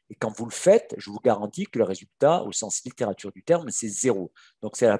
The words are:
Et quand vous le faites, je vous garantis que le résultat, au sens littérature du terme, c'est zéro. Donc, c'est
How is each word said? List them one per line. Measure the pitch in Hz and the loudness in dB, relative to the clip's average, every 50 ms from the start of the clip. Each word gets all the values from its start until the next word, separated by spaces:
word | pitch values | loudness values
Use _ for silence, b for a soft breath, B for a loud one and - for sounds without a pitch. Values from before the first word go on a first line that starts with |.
| _ - | _ -18
Et | 107 | -10
quand | - 127 110 - - | -6 -6 -6 -6 -6
vous | 117 | -10
le | 117 | -10
faites, | - - - 180 208 233 - - - - | -8 0 4 6 6 6 4 0 -10 -12
je | - 104 | -12 -12
vous | 104 107 | -8 -2
garantis | - 127 110 101 104 104 - 175 202 | 2 2 2 2 0 -6 -6 -8 -8
que | - - 120 | -4 -2 0
le | 107 | 0
résultat, | 92 95 - - - _ - 135 147 170 - - | 0 -2 -6 -10 -16 _ 2 2 4 4 2 0
au | 101 | -4
sens | 90 - 113 101 - - - | -6 -8 -6 -6 -6 -8 -8
littérature | 127 - - 123 104 92 - - 98 | -8 -8 -6 -4 -4 -4 -6 -10 -14
du | - 95 - | -16 -4 0
terme, | - 170 170 170 123 | 0 0 2 0 -4
c'est | - - 117 107 | -8 -6 -6 -6
zéro. | 101 - 127 127 107 98 90 78 _ b b b b b | -4 -2 0 0 0 0 -2 -8 _ b b b b b
Donc, | - - - - | -12 -10 -2 2
c'est | 123 113 101 101 | 4 4 4 4